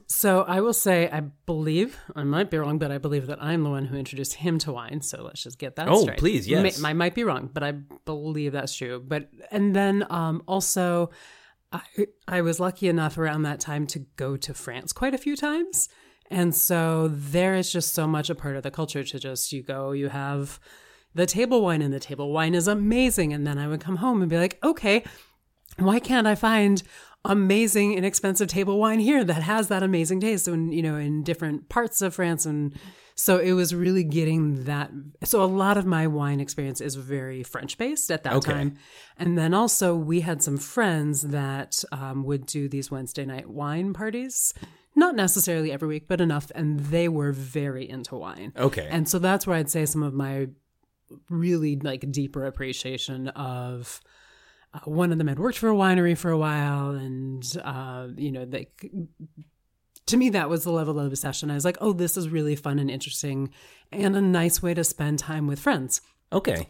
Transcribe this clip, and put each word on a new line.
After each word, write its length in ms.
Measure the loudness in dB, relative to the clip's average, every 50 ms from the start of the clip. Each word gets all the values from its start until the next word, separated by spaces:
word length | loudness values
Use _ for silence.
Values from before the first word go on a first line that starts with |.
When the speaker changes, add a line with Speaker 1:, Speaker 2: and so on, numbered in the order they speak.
| -6
Speaker 1:
so 360 | -4 -2 0 2 4 4 4
I 180 | 2 2 2 2
will 120 | 2 2
say, 360 | 2 2 2 4 4 4 4 2
I 80 | 0 -4 -6 -6 -10 _ _
believe, 520 | -6 -4 -2 0 0 2 2 0 0 -4 -10 -18 -14 -8
I 80 | -4
might 260 | 0 0 2 2 0 0
be 100 | 0 -2
wrong, 200 | 0 0 -2 -2
but 140 | -2 -2
I 60 | -2 -4
believe 280 | -2 -2 -2 -2 -2
that 160 | -4 -8 -6
I'm 220 | -4 -2 0 0 0
the 60 | 0
one 160 | 0 -2 -2
who 100 | -4 -4
introduced 380 | -6 -6 -6 -8 -6 -6 -6 -6
him 240 | -4 -2 0 0 0
to 120 | 0 -2
wine. 280 | -6 -8 -8 -8 -8 -8
So 220 | -6 -8 -8 -10 -12
let's 180 | -12 -12 -12
just 160 | -12 -12 -12 -12
get 160 | -12 -10 -8
that 120 | -4 2 4
Speaker 2:
Oh, 140 | 4 6
Speaker 1:
straight. 160 | 4 4 2 2
Speaker 2:
please, 280 | 2 2 2 0 0
yes. 320 | 2 4 4 4 4 2 0
Speaker 1:
May-, 100 | -2 -2
I 20 |
might 240 | 0 0 0 0 0
be 80 | 0 0
wrong, 260 | 0 0 -2 -4 -8
but 120 | -6 -6 -4
I 80 | -4
believe 800 | -6 -8 -12 -16 -20 -14 _ -8 -8 -6 -6 -4 -4 -2 -2 -4
that's 240 | -4 -4 -6 -6 -6
true. 260 | -6 -6 -8 -8 -8 -6
But, 240 | -6 -6 -6 -6 -8 -16 -20 -10 -4
and 240 | 0 2 4 4 4
then, 320 | 4 4 4 2 2 0 0
um, 340 | -2 -2 0 0 -2 -4 -2
also, 640 | -2 -2 0 0 0 0 0 2 2 2 2 0 -2 -4 -10 -20 -20 -20 -20 -20 -20 _ _ _ _
I, 80 | -12 -12 -12 -6 -2 -2 -2 -2 _ _ _ -4
I 120 | -2 0
was 180 | 2 2 0 0
lucky 260 | 0 -2 -2 0 2
enough 320 | 2 2 2 2 0 0 -2
around 240 | -2 0 0 0
that 160 | -2 -2 -2 -4
time 300 | -6 -4 -4 -4 -4 -4
to 100 | -6 -8 -10 -12 _
go 220 | -6 -4 -4 -4
to 180 | -4 -6 -8 -10
France 380 | -10 -10 -10 -10 -8 -8 -8
quite 200 | -6 -2 -2 -2 -2
a 40 | -2
few 160 | -2 -4 -2
times. 540 | -2 -2 -2 0 -2 -2 -2 -2 -2 -2 -2 _ _ -20 _ _ _ _ -4
And 240 | 0 2 2 2 2
so 540 | 2 2 2 2 2 2 2 2 2 2 0
there 440 | 0 -2 -4 -2 0 2 2 4 2
is 160 | 2 0 0
just 220 | -2 -2 -2 -2 -2
so 120 | 0 0
much 240 | 2 0 0 0 -2
a 60 | -4
part 180 | -6 -6 -6 -6
of 80 | -6
the 80 | -6 -6
culture 320 | -4 -4 -4 -4 -4 -6
to 160 | -6 -6 -8 -8
just, 340 | -8 -8 -6 -6 -4 -4
you 120 | -6 -8 -8
go, 260 | -8 -6 -6 -4 -4
you 180 | -2 -2 -2 -4
have 520 | -4 -4 -4 -2 -2 -4 -4 -6 -8 -14 -20 -20 -20 -20 -20 -20 -20 _ _ _ -2
the 120 | 0 0
table 340 | 2 2 2 2 4 4 4
wine, 220 | 6 4 4 2
and 100 | 2 0
the 80 | -2 -4
table 320 | -6 -8 -8 -6 -4 -2
wine 220 | 0 2 2 4 4
is 120 | 4 4
amazing. 680 | 4 2 4 4 4 4 6 4 4 4 4 2 2 0
And 120 | 0 -2
then 120 | -2 -2 -2
I 100 | -2 -2
would 140 | -4 -4
come 140 | -2 -4 -2
home 260 | 0 2 2 4 4
and 80 | 4 4
be 80 | 4 4
like, 200 | 2 2 0 0 0
"Okay, 400 | 0 2 2 4 4 4 4 2 -2 -10 -20 -20 _ _ _ _ _ _ _ _ -12 -2 2
why 220 | 4 4 4 4
can't 260 | 4 2 2 4 4
I 80 | 4 4
find 480 | 4 4 4 4 6 6 6 4 2 0 -4 -14 -20 -20 -20 -14 _
amazing, 720 | 0 2 4 4 6 6 6 4 4 4 4 4 4 4
inexpensive 560 | 2 2 0 0 0 0 0 0 0 0 0 0
table 300 | 0 0 0 2 2 4
wine 200 | 4 4 4 4
here 240 | 4 6 6 6
that 200 | 4 4 2 0
has 260 | 0 0 2 2 2 2
that 140 | 0 2
amazing 380 | 2 2 2 2 2 2 0 0
taste?" 280 | 2 2 0 0 0 0
And, 240 | 0 0 0 0
you 80 | 0 0
know, 160 | 0 0 0
in 260 | 0 0 0 0 0
different 460 | 0 -2 -2 -2 -2 -4 -4 -6 -8 -4
parts 320 | -2 0 0 0 0 -2
of 140 | -2 -2 0
France. 320 | 0 0 0 0 0 -2
And 280 | -2 -2 0 -2 -2 -4 -8 -14 -20 -20 -20 -20 -12 _
so 220 | 0 4 4 4
it 160 | 6 6 4
was 220 | 4 4 2 2 0
really 300 | 0 2 2 2 2 2
getting 600 | 2 2 2 2 2 2 2 2 2 0 -2 -2
that. 260 | -4 -4 -4 -4 -6 -10 -12 -14 -16 -14 _ -2
So 180 | 2 4 4
a 20 | 4
lot 320 | 4 4 4 4 4 4
of 80 | 4 4
my 220 | 2 2 2 2
wine 340 | 2 2 0 0 0 0 0
experience 400 | -2 -4 -4 -6 -6 -6 -6 -6
is 140 | -6 -6 -6
very 480 | -8 -8 -6 -6 -6 -6 -6 -8 -10
French 340 | -10 -10 -10 -8 -8 -8 -6
based 340 | -4 -4 -2 -2 -2 -2 -2
at 120 | -2 -2 -2
that 80 | 0 2
Speaker 2:
Okay. 140 | 2 2 2
Speaker 1:
time. 240 | 0 0 0 -2 -4 -6 -12 -20 -20 -20 -20 -20 _ -4
And 180 | 0 0 2
then 160 | 2 4 4
also 420 | 4 4 4 2 2 2 2 2 2
we 260 | 2 0 0 0 0
had 200 | 0 0 -2 -2
some 140 | 0 0 -2
friends 640 | -2 -4 -4 0 0 2 2 2 2 0 0 0 -2 -2 -2
that, 560 | -2 -2 -2 -2 -4 -6 -6 -4 -4 -4 -4 -6
um, 320 | -8 -10 -8 -6 -6 -4 -2
would 220 | -2 -4 -4 -4
do 240 | -6 -6 -4 -4 -4
these 200 | -4 -6 -6 -6
Wednesday 360 | -8 -8 -8 -8 -8 -8 -8
night 240 | -6 -8 -10 -10 -10
wine 420 | -8 -6 -4 -4 -2 -2 -2 -2
parties, 640 | -4 -4 -6 -6 -6 -6 -6 -6 -4 -2 -2 -2 -2 -6 -12 -20 -20 _ _ _ 4
not 180 | 4 4 6 4
necessarily 580 | 2 2 2 4 2 2 2 0 0 0 -2
every 160 | -2 -4 -4 -4
week, 200 | -4 -4 -4 -2
but 140 | 0 2
enough. 280 | 2 2 2 0 -4 -6 -4
And 260 | -2 -2 0 0 0
they 260 | 0 0 0 2 2
were 260 | 2 2 0 0 0
very 540 | -2 -2 -6 -6 -4 -4 -2 -2 -4 -6 -8
into 300 | -10 -10 -12 -10 -10 -10
wine. 380 | -10 -8 -10 -10 -10 -12 -10 -2
Speaker 2:
Okay. 320 | 2 2 2 2 0 -2 -2
Speaker 1:
And 160 | -2 0 0
so 120 | 0 0 2
that's 280 | 2 2 2 2 2
where 120 | 0 0 0
I'd 100 | 0 0
say 140 | 0 0 0
some 180 | 0 0 0
of 120 | -2 -2 -2
my 320 | -2 -4 -2 -4 -4 -6 -6 -8 _ _ _ _ _ _ _ _ _ _ -20 -20 -20 _ -6
really, 480 | -4 -2 0 2 2 2 2 0 0
like, 340 | -2 -2 -4 -6 -6 -6 -4
deeper 360 | -4 -2 -4 -4 -4 -6 -6
appreciation 840 | -6 -6 -6 -6 -6 -6 -6 -6 -6 -6 -6 -6 -6 -6 -6 -8 -8
of, 720 | -8 -8 -8 -6 -6 -6 -6 -8 -8 -10 -10 -12 -14 -16 -20 _ _ _ _ _ _ _ _ _ _ _ _ _
uh, 60 | -18 -14 -8
one 260 | -4 0 2 2 2
of 60 | 2 2
them 80 | 2
had 120 | 0 0 0
worked 200 | 0 -2 0 0
for 100 | 2 2
a 60 | 4
winery 420 | 4 4 4 6 6 4 4 2
for 140 | 2 0 0
a 80 | 2 2
while. 540 | 2 2 0 0 0 0 0 0 -2 -2
And, 520 | -4 -4 -6 -6 -6 -6 -6 -6 -6 -8 -8 -8 -8 -8
uh, 460 | -8 -8 -8 -8 -8 -8 -10 -10 -10 -12 -8
you 160 | -6 -6 -4
know, 140 | -4 -6 -6
they, 220 | -8 -8 -8 -8 -10 _ -18 -16 -12 -10 -10 -10 -10 _ -18 -20 -20 _ -20 -20 _ _ _ _ _ _ _ _ _ -20 -10 _
to 100 | 2 4
me, 140 | 4 4 4
that 180 | 4 2 2 0
was 160 | 0 -2 0
the 60 | 0
level 260 | 0 0 0 0 -2 -2
of 80 | -2
obsession. 440 | -2 -4 -4 -4 -6 -6 -6 -4 -4
I 40 | -2
was 100 | 0 0
like, 120 | 0 0 0
"Oh, 120 | 0 0
this 240 | 0 0 0 -2 -2
is 120 | -2 -2 -2
really 280 | -2 -2 0 0 -2
fun 220 | -2 -2 -2 0 0
and 120 | 0 -2
interesting 600 | -4 -6 -8 -8 -8 -6 -6 -4 -4 -4 -6 -6 -8 -14 -20 -20 -20 -20 _ _
and 260 | -4 -2 0 2 2
a 40 | 4
nice 420 | 4 4 4 4 2 2 0 0
way 120 | 0 -2 0
to 100 | 0 0
spend 340 | -2 -2 -2 -2 -2 -2 -2
time 280 | -4 -6 -4 -2 -2
with 140 | -2 -2 0
friends." 400 | 0 0 0 0 0 -2 -4 -6 -6 _ _ _ _ _
Speaker 2:
Okay. 340 | -2 0 0 0 0 -2 -4 -4